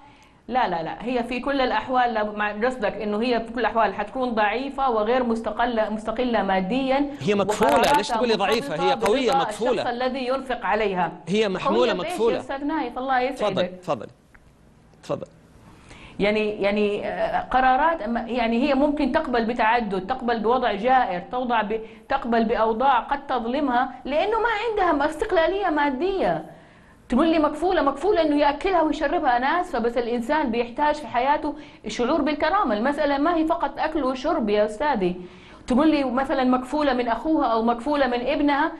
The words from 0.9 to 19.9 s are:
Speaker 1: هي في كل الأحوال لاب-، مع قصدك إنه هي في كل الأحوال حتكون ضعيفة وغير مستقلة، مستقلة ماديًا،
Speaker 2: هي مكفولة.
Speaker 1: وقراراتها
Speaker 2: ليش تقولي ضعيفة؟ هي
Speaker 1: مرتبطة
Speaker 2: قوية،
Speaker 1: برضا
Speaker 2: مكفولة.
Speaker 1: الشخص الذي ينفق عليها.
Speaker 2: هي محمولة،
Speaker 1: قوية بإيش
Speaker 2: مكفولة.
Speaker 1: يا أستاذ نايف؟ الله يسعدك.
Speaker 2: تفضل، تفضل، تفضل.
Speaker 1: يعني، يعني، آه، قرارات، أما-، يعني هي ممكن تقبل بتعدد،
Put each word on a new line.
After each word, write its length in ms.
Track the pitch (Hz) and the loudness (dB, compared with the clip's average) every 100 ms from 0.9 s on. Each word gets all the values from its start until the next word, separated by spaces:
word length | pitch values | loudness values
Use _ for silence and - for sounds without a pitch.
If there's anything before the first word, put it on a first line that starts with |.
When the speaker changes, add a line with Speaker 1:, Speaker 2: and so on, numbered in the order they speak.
| - 220 | -8 -4
Speaker 1:
هي 180 | 247 | -4
في 160 | 233 247 | -2 -4
كل 220 | 285 277 | -2 0
الأحوال 520 | 254 214 226 254 240 | 0 0 0 0 2
لاب-، 220 | 220 214 208 | 0 -2 -2
مع 160 | 208 208 240 | -4 -2 -2
قصدك 280 | 254 202 | -2 -4
إنه 280 | - 208 208 | -4 -4 -2
هي 180 | 247 226 226 | 0 -2 -2
في 60 | |
كل 60 | 247 | -2
الأحوال 340 | 214 226 208 | 0 2 0
حتكون 360 | 196 208 262 254 220 | 0 -6 -4 -2 0
ضعيفة 540 | 214 226 277 269 269 | 0 0 -4 -2 0
وغير 340 | 226 208 254 | 0 2 2
مستقلة، 680 | 233 226 220 214 247 226 208 | 0 -2 -4 -2 0 0 -2
مستقلة 540 | 214 - 220 254 220 | -4 -4 -2 0 0
ماديًا، 640 | 196 190 185 254 269 262 285 - | 2 0 0 0 2 0 0 -2
Speaker 2:
هي 160 | 170 202 | 0 2
مكفولة. 360 | 190 208 226 | 2 2 4
Speaker 1:
وقراراتها 260 | - - 220 | 4 4 2
Speaker 2:
ليش 100 | 208 | 2
تقولي 260 | 233 240 | 0 2
ضعيفة؟ 420 | 214 190 233 - 160 | 2 2 0 -2 0
هي 140 | 277 | 0
Speaker 1:
مرتبطة 180 | 262 196 | 2 2
Speaker 2:
قوية، 240 | 254 240 | 2 2
Speaker 1:
برضا 120 | 226 | 2
Speaker 2:
مكفولة. 280 | 240 208 240 208 | 0 -2 0 0
Speaker 1:
الشخص 60 | 180 | -2
الذي 400 | 240 254 262 247 | -2 -2 -2 -2
ينفق 380 | 269 262 226 185 | -4 -4 -4 -2
عليها. 460 | 208 214 180 170 - - | 0 0 0 -2 -4 -2
Speaker 2:
هي 220 | 208 214 | 0 0
محمولة، 300 | 180 - 220 | 0 0 2
Speaker 1:
قوية 140 | 247 | 2
بإيش 180 | 185 175 | 0 -4
Speaker 2:
مكفولة. 240 | - 226 - | 0 0 0
Speaker 1:
يا 40 | |
أستاذ 240 | - 277 285 | -4 -6 -4
نايف؟ 320 | 311 247 247 | -4 -4 -6
الله 220 | 262 254 | -2 0
يسعدك. 460 | 254 277 214 - 180 | 0 -2 -2 0 -2
Speaker 2:
تفضل، 20 | 185 | -4
تفضل، 240 | - 135 - - _ - - _ - - - - | -4 -4 -6 -18 _ -20 -20 _ -20 -20 -20 -14
تفضل. 240 | - 139 - - - - - - - - - - | -8 -8 -8 -18 -20 -20 -20 -20 -20 -20 -14 -2
Speaker 1:
يعني، 420 | 202 214 214 208 | 0 2 0 0
يعني، 460 | 196 208 208 202 120 | 0 2 0 0 -4
آه، 340 | 180 - 180 | -2 -2 -2
قرارات، 600 | - 254 254 262 320 330 | 0 2 4 4 2 0
أما-، 280 | 220 233 - | -4 -6 -4
يعني 400 | 240 226 233 294 | -2 0 2 2
هي 40 | |
ممكن 380 | 262 294 294 262 | 2 2 2 0
تقبل 340 | 320 311 240 220 | 0 0 0 0
بتعدد، 640 | 247 220 240 214 | 0 2 2 0